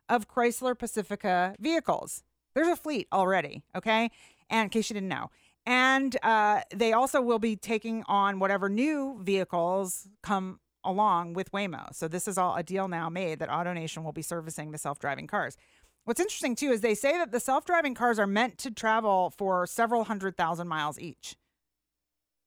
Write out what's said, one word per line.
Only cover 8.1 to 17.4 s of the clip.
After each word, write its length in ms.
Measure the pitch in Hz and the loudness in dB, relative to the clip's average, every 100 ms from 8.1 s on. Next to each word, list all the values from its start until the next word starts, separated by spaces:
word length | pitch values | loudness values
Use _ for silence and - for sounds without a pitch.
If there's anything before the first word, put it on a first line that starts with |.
| 202 196 196 | 2 2 2
whatever 280 | 190 196 196 | 2 2 0
new 480 | 208 294 294 269 240 | 2 0 0 -4 -6
vehicles 840 | 185 190 180 170 170 190 190 - 196 208 | -2 0 0 0 2 0 -2 -6 -12 _
come 360 | - 202 185 - _ _ | -2 -2 -2 -12 _ _
along 520 | - 185 214 175 170 | -4 2 4 4 0
with 180 | 175 185 | -6 -4
Waymo. 420 | 196 202 143 - | -4 -4 -6 -12
So 140 | - 165 | -8 -6
this 180 | 175 208 | -4 -4
is 120 | 190 | 0
all 180 | 180 160 | 0 0
a 60 | |
deal 260 | 165 190 190 | -4 -4 -4
now 200 | 170 165 | -4 -4
made 280 | 175 180 156 | -4 -4 -4
that 100 | 160 | -4
AutoNation 520 | 156 175 175 160 - | -4 -4 -4 -8 -8
will 100 | 160 | -10
be 80 | 151 | -10
servicing 500 | 156 170 160 160 151 | -8 -8 -8 -12 -10
the 60 | 151 | -8
self-driving 480 | 143 147 143 135 147 | -8 -6 -6 -6 -6
cars. 280 | 208 135 - _ _ _ _ | -4 -4 -8 _ _ _ _
What's 140 | - 226 | -6 -2
interesting, 380 | 392 - 285 233 | -2 -2 -2 0
too, 160 | 285 | 0
is 80 | 226 | 2
they 140 | 226 | 2
say 240 | 208 277 349 | 2 2 2
that 120 | 294 | 0
the 80 | |
self-driving 560 | 233 | -2